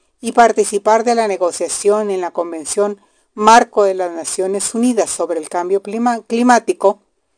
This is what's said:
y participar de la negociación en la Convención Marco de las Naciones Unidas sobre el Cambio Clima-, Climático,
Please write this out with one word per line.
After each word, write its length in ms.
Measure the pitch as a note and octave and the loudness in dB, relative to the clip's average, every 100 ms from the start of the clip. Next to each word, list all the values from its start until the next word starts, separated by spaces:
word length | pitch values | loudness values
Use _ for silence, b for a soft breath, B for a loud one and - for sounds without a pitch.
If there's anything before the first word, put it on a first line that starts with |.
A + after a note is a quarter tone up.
| _ _ | _ _
y 120 | A#3+ | -2
participar 720 | B3 A#3 A3 G3+ G3+ G#3+ A3 | 4 4 4 -2 -2 2 2
de 100 | A3+ | 2
la 140 | A#3 A3 | 0 0
negociación 840 | F3+ F3+ - E3+ - G3+ G#3 G#3 | 0 -2 -2 -6 -2 0 0 0
en 120 | F#3+ | -4
la 100 | F3 | -4
Convención 680 | - E3+ E3 C#3+ - G3+ G3+ _ _ _ - | -6 -6 -8 -6 -2 -2 -4 _ _ _ -2
Marco 480 | G#3+ A#3 A#3 - | 4 6 4 2
de 100 | G3 | 2
las 180 | F#3+ F3+ | 0 -4
Naciones 600 | E3+ D#3 - F#3+ G3 - | -6 -8 -4 -4 -4 -4
Unidas 380 | A3+ B3 A3+ D#3+ | -2 0 0 -2
sobre 280 | - E3+ E3 | -4 -4 -4
el 80 | D#3 | -6
Cambio 360 | F3+ F3 G3 | -6 -2 -2
Clima-, 400 | G#3 A3 A#3+ A#3 | -2 -4 -2 -2
Climático, 800 | - A3+ B3 A#3 A3+ - G3 G#3 _ _ _ | -4 0 4 4 2 0 0 0 _ _ _